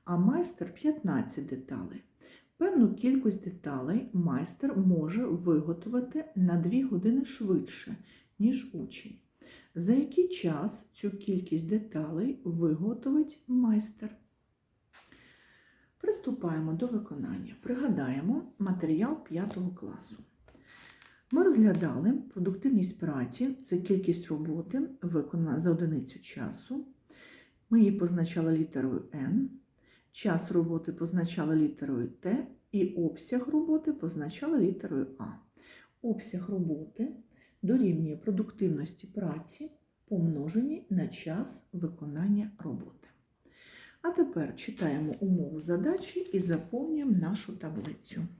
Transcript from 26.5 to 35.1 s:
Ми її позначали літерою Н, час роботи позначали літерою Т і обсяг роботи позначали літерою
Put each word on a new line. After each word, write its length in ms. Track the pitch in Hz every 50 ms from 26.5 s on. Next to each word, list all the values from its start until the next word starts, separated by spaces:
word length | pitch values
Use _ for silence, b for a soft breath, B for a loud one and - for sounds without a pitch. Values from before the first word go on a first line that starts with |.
| - - - - 254 302 - - - _ _ B B B B B B B B B B B _ _
Ми 80 | 226 233
її 140 | 208 196 190
позначали 680 | - 180 170 180 170 165 165 - 170 160 160 160 156
літерою 460 | 160 - - 139 127 131 120 - - - -
Н, 360 | 147 135 - 180 254 269 - - - - _ _ b b b b b b b _
час 400 | - - 208 165 165 - - 180
роботи 400 | 175 165 165 165 165 - 165 156
позначали 640 | - 170 165 180 180 165 170 - 190 151 151 160
літерою 520 | 156 151 143 - - 143 135 131 120 120 -
Т 380 | - - - 180 220 294 - - - - _ _ -
і 140 | 202 180
обсяг 600 | 196 - 175 170 156 - - - - 247 254 247 -
роботи 440 | 302 302 330 330 311 311 - 311 285
позначали 680 | - 165 170 165 151 143 160 - - 285 311 330 254
літерою 460 | 175 190 180 - - 190 143 135 131 -